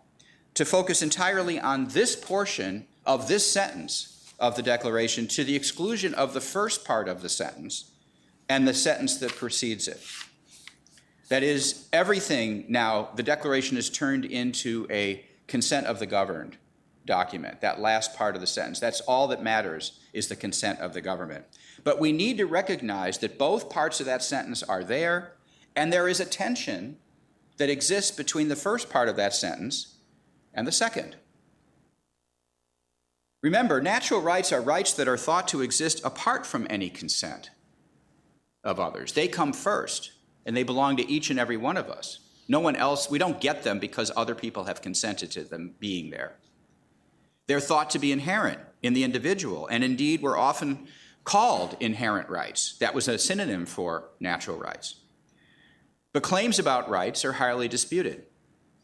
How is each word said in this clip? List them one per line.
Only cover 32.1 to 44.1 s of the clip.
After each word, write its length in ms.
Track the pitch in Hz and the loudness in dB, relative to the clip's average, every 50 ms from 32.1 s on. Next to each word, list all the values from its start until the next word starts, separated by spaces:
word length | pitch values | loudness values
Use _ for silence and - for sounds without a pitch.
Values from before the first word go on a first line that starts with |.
| _ _ _ _ _ _ _ _ _ _ _ _ _ _ _ _ _ _ _ _ _ _ _ _ _ _ | _ _ _ _ _ _ _ _ _ _ _ _ _ _ _ _ _ _ _ _ _ _ _ _ _ _
Remember, 400 | - 156 185 233 254 214 147 131 | 0 2 4 4 4 4 4 4
natural 380 | 139 180 220 247 - - 240 196 | 4 2 2 2 2 2 2 2
rights 300 | 156 170 175 190 185 - | 2 2 2 2 2 2
are 120 | 160 123 | 2 2
rights 320 | 120 135 156 185 196 - - | 2 2 2 2 2 0 2
that 120 | - 135 | 2 2
are 120 | 127 127 117 | 2 2 2
thought 280 | - 156 165 180 185 - | 2 2 2 2 2 0
to 120 | - 139 | -2 -2
exist 400 | 127 - - - 156 156 151 - - | 0 0 0 0 0 0 0 0 -2
apart 420 | 131 - - - 226 262 254 - | -6 -4 -2 0 0 0 0 -2
from 200 | - - 123 107 - | -6 -4 -4 -4 -2
any 180 | 107 98 92 87 | -2 -4 -4 -4
consent 640 | - - 85 76 - - - 78 71 - - - - _ _ _ _ _ _ _ _ _ _ _ _ _ _ _ _ _ _ _ _ _ - | -8 -8 -6 -4 -4 -4 -4 -6 -8 -12 -14 -20 -20 _ _ _ _ _ _ _ _ _ _ _ _ _ _ _ _ _ _ _ _ _ -4
of 160 | 107 92 95 | -4 -2 0
others. 320 | 87 80 - - 64 - | -2 -4 -4 -8 -8 -2
They 160 | - 147 165 175 | 0 0 0 2
come 240 | 165 175 156 143 | 2 0 0 0
first, 600 | - - - 196 208 185 - - - - - - - _ _ _ _ _ - | 0 0 0 0 0 0 -2 -4 -6 -6 -8 -10 -18 _ _ _ _ _ -6
and 120 | 123 117 | -4 -2
they 60 | 123 | -2
belong 340 | 123 123 123 131 139 139 139 | 0 0 2 2 2 2 2
to 120 | 127 - - | 2 0 0
each 220 | 147 151 147 - | 0 -2 0 0
and 80 | 135 127 | 0 0
every 200 | 120 113 117 110 | 0 0 -2 -2
one 180 | 117 143 185 | -2 -2 -2
of 140 | 180 120 - | -2 -4 -6
us. 300 | - - - - - - _ _ _ _ _ - | -10 -12 -12 -12 -14 -14 _ _ _ _ _ 2
No 100 | 135 156 | 2 4
one 160 | 170 156 135 | 4 4 2
else, 360 | - 127 139 143 139 - - | 4 2 2 2 2 0 0
we 80 | 143 151 | 2 2
don't 220 | 185 175 143 - | 2 2 0 2
get 240 | 127 139 156 - - | 2 2 2 2 0
them 140 | 113 101 98 | -2 -2 -2
because 320 | 107 - - 123 110 - | -2 -4 -2 -2 -2 -2